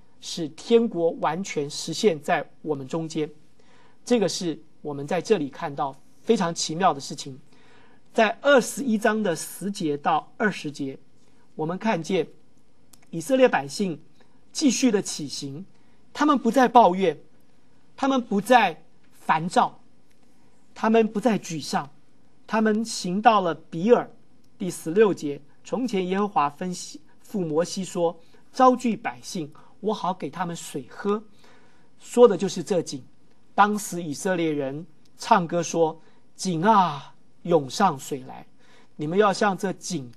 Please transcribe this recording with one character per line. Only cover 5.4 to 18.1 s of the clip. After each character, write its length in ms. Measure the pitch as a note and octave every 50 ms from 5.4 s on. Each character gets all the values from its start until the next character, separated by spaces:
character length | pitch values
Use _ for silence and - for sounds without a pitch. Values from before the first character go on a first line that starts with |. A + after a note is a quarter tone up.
| D3 C3
看 260 | - - - D#3+ C#3+
到 220 | C#3+ D3 C#3 C3+ - - - - - -
非 140 | - A3+
常 180 | F#3+ F#3 E3+ E3+
奇 200 | - - - D#3
妙 200 | E3 F#3+ F3+ D3+
的 60 | C#3
事 140 | C#3 - D3+
情。 200 | C#3 - C#3+ C3 C3 - - - - - - - - - - - - - - -
在 180 | - - G#3 - -
二 200 | - C#4 C#4+ B3+
十 220 | G#3 - - - C#4
一 120 | C4+ G#3+
章 240 | G#3+ G#3 A3+ G#3+ A3
的 140 | G#3 F#3+ E3
十 360 | D#3 - - - - E3+ G3+
节 260 | G3 - F3 D3+ C#3+
到 360 | C#3+ - F#3 E3 D3+ - - -
二 140 | - - G#3
十 200 | F3 - - D3+
节， 260 | C#3+ - C#3+ C3 C3+ - - - - - - - - - - - -
我 100 | - D#3
们 100 | D#3+ F3+
看 240 | F#3 - A3 A3 E3+
见 260 | D#3+ - G3 F3 D3 - - - - - - - - - - - - - - - - -
以 100 | - E3
色 140 | D#3+ - C4
列 140 | C4 C4 A#3+
百 180 | - D3 C#3
姓 340 | C#3+ - - G#3 F#3+ D3+ C#3+ - - - - - - - - - - -
继 180 | - D#4+ C4+
续 200 | G#3+ - - B3+
的 120 | G#3 G3 E3
起 240 | - - - D#3
行， 380 | C3+ - - - C#3 C3+ D3+ F#3+ - - - - - - - - - -
他 120 | - C#4+
们 140 | D4+ D4 B3
不 100 | - A#3
再 200 | A3+ C4+ B3+ A3+
抱 260 | - B3 A3+ F3+ F3+
怨， 240 | F#3 F#3+ E3+ D3 - - - - - - - - - - - - - - - -
他 100 | - -
们 140 | C4+